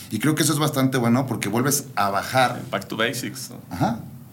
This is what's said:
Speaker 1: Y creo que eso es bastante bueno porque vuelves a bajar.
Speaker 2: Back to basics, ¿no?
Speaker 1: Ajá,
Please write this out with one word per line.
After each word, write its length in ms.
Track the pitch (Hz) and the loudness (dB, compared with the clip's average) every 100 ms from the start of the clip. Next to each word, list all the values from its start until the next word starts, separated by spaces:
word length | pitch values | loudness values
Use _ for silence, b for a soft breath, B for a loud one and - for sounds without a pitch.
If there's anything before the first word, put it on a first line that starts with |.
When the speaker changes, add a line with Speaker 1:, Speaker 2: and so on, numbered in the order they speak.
| B | B
Speaker 1:
Y 80 | 107 | -2
creo 160 | 139 151 | 2 2
que 80 | |
eso 100 | 156 | 2
es 60 | 147 | 2
bastante 380 | 151 139 131 131 | 2 2 2 4
bueno 300 | 117 123 127 | 4 4 2
porque 220 | 107 101 | -2 0
vuelves 360 | 117 139 - - - | 0 2 0 -2 0
a 140 | 101 | 0
bajar. 520 | 98 92 127 123 98 - | 0 0 2 2 0 -4
Speaker 2:
Back 160 | 101 - | -4 -4
to 100 | 110 | 0
basics, 520 | 120 127 110 - - | 0 0 -6 -8 -12
¿no? 60 | - - | -14 -8
Speaker 1:
Ajá, 300 | - 208 233 - - - | -2 -2 -2 -8 -14 -18